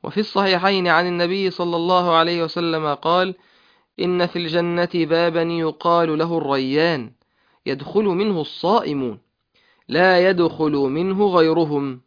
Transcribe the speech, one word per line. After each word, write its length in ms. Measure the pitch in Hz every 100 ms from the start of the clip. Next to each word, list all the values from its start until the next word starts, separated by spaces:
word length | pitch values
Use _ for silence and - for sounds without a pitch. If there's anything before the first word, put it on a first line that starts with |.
وفي 180 | 180 202
الصحيحين 680 | 208 202 196 180 190 196 175
عن 180 | 165 180
النبي 440 | 175 175 196 185
صلى 260 | 175 175 170
الله 400 | 170 185 175 165
عليه 260 | 165 170
وسلم 520 | 165 175 170 160 151
قال: 400 | 143 160 180 185 190 _ _ _ _ _ -
"إن 260 | 175 180 175
في 120 | 175
الجنة 500 | 165 170 170 175 175
باباً 480 | 175 156 165 170 165
يقال 760 | 165 170 160 151 175 170 165 156
له 200 | 165 165
الريان، 760 | 139 139 131 143 165 151 110 _ _ _ _ _ -
يدخل 380 | 139 139 202
منه 360 | 208 175 214 175
الصائمون، 800 | 147 - 170 233 - 143 123 98 _ _ _ _ _ _ -
لا 420 | 165 185 180 185
يدخل 420 | 180 165 - 156
منه 540 | 147 135 147 185 190 208
غيرهم 760 | 180 160 165 156 147 139 127